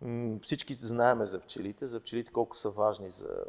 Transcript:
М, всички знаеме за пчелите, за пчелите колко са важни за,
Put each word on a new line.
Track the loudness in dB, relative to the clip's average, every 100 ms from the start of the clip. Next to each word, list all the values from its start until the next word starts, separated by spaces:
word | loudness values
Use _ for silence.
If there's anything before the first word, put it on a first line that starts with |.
М, | -6 -2 -2 -4
всички | -2 -4 -4
знаеме | -6 -2 6 6 6 2
за | -2
пчелите, | -6 -6 -6 -6 -6
за | -6
пчелите | -4 -4 0
колко | 0 0 0
са | -4
важни | 2 2 2 -8
за, | -8 -6 -6